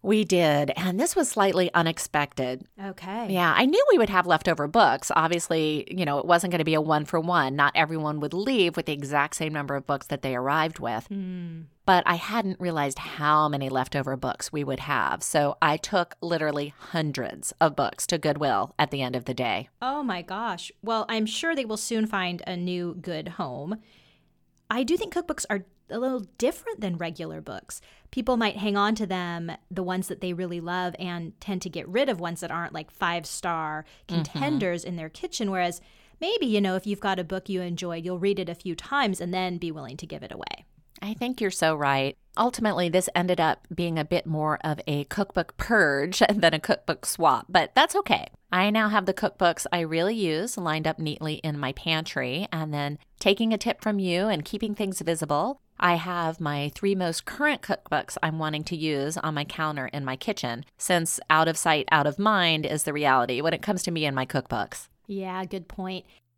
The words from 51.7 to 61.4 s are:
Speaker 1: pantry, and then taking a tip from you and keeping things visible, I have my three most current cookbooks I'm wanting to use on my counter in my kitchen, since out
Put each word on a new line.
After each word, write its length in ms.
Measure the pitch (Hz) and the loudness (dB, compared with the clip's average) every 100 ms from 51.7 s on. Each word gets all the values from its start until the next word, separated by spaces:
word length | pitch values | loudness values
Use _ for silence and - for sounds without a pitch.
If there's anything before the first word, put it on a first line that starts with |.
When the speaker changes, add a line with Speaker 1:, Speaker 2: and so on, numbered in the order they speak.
Speaker 1:
pantry, 760 | 135 - 160 160 - 127 139 202 | -4 0 0 0 -4 -4 -4 -4
and 220 | 160 156 | -4 -4
then 240 | 147 143 147 _ _ | -4 -4 -6 _ _
taking 320 | - 196 226 | 2 4 2
a 40 | 220 | 0
tip 240 | 240 - | 0 -2
from 180 | 220 202 | 0 0
you 280 | 185 175 208 | 0 0 2
and 180 | 180 147 | -2 -4
keeping 300 | 208 220 208 | -4 -4 -2
things 260 | 202 185 | -4 -4
visible, 580 | 160 165 151 147 202 277 _ _ | -2 -2 0 0 0 -4 _ _
I 160 | 180 170 | 2 2
have 440 | 170 175 165 165 | 0 -2 -2 -2
my 300 | 156 143 147 - | -4 -2 -4 -2
three 180 | 196 | 0
most 320 | 196 175 165 - | 2 0 -4 -8
current 380 | - 294 294 | -2 0 0
cookbooks 520 | - - - 151 - - | -2 -6 -2 -4 -2 -4
I'm 160 | 160 160 | -4 -2
wanting 260 | 156 151 156 | -4 -4 -6
to 100 | 165 | -4
use 420 | 156 143 139 156 | -2 0 -2 -4
on 160 | 156 | -4
my 120 | 151 147 | -4 -6
counter 420 | - 156 147 127 | -4 -4 -4 -6
in 180 | 143 135 | -6 -6
my 100 | 131 | -6
kitchen, 480 | - 202 123 117 - _ | -4 -4 -4 -6 -12 _
since 420 | - 175 165 - - | 2 2 2 -4 6
out 160 | 156 | 6